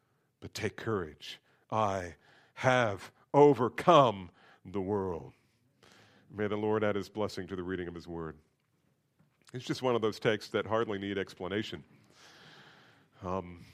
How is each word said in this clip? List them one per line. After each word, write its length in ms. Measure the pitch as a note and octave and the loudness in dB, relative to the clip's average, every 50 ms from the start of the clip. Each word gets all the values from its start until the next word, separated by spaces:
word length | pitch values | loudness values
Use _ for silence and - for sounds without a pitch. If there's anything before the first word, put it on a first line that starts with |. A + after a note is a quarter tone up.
| _ _ _ _ _ _ _ _ | _ _ _ _ _ _ _ _
but 140 | - G2+ - | -18 -14 -10
take 220 | - G#2+ G#2 - | -6 -6 -6 -6
courage. 640 | - - A#2 A2 G2 E2+ D#2 C#2+ - - - - - _ _ _ _ _ _ | -6 -6 -4 -4 -4 -4 -6 -10 -16 -16 -16 -16 -18 _ _ _ _ _ _
I 440 | - A2 A2 G2+ G2 G2 F2+ E2+ E2 - _ _ - - _ _ _ | -2 -2 0 0 -2 -4 -6 -8 -12 -16 _ _ -20 -20 _ _ _
have 560 | - - C3 B2+ B2+ A#2+ A2 G2+ F#2 - - - _ _ _ - | 0 2 4 4 4 2 2 -2 -4 -10 -16 -20 _ _ _ 6
overcome 960 | C#3+ D3 D3 C#3 - B2 A2 - - - - F3 D3+ C#3 A#2+ G#2 G2 F#2 E2+ - - - - - _ _ | 8 8 8 8 6 2 0 -2 2 6 8 8 10 8 8 4 -2 -8 -14 -18 -20 -20 -20 -20 _ _
the 160 | G2 F2+ G2+ | -8 -6 -4
world. 520 | F#2+ F#2 G#2 G2+ F#2+ F#2+ F2 D#2 C#2 C2 - _ _ _ _ _ _ _ _ _ - - - - - - - - _ _ G2 | -2 -2 -2 -2 -2 -2 -4 -6 -10 -14 -18 _ _ _ _ _ _ _ _ _ -20 -20 -20 -20 -20 -20 -20 -20 _ _ -6
May 120 | G2 G#2+ G2+ | -4 -2 -2
the 80 | G#2 | -2
Lord 260 | G#2 G#2+ G#2+ G#2+ G#2+ G#2+ | -2 0 0 2 2 2
add 140 | G#2 G2+ | 2 0
his 120 | G2+ F#2 - | 0 -4 -6
blessing 380 | - G#2+ G#2 G2 - - F#2 | -4 -4 -4 -4 -4 -8 -8
to 80 | E2 G2 | -8 -8
the 80 | F2+ F2 | -8 -6
reading 240 | F2+ F#2 F2+ F2+ | -6 -6 -6 -6
of 80 | E2+ E2+ | -8 -10
his 140 | E2+ D#2+ E2+ | -12 -12 -10
word. 260 | E2+ E2 E2 D#2 D2+ D2+ _ _ _ _ _ _ _ _ _ _ _ _ _ _ _ _ _ _ _ _ _ - - | -10 -8 -8 -10 -10 -14 _ _ _ _ _ _ _ _ _ _ _ _ _ _ _ _ _ _ _ _ _ -16 -16
It's 120 | B2+ A#2+ | -12 -8
just 180 | - D3 - B2+ | -6 -6 -2 0
one 120 | C3 A#2+ | 0 2
of 80 | A2+ G#2 | 2 2
those 160 | A2 G2 - | 0 -2 0
texts 320 | - B2+ G#2+ G#2 - - | 0 0 0 0 -2 -4
that 160 | - G#2+ F#2+ | -4 -4 -2
hardly 320 | F#2+ G#2+ A2+ A#2 G#2+ G#2 G2 | 0 0 0 0 -2 -4 -6
need 180 | G2 G2 G2+ | -6 -4 -4
explanation. 680 | G2 F#2+ F#2 - - F#2+ F2 F#2+ G#2+ A2+ - - E2 D2 - - - _ _ _ - - - - - - - - - - - - - - - - _ _ _ _ - - | -4 -6 -6 -8 -10 -8 -6 -4 -4 -4 -6 -10 -12 -14 -18 -20 -20 _ _ _ -20 -20 -20 -20 -20 -20 -20 -20 -20 -20 -20 -20 -20 -20 -20 -20 _ _ _ _ -12 -8
Um, 400 | F2+ F#2 F#2+ F2+ F2 F2 E2+ E2+ - | -6 -6 -6 -6 -8 -14 -18 -20 -20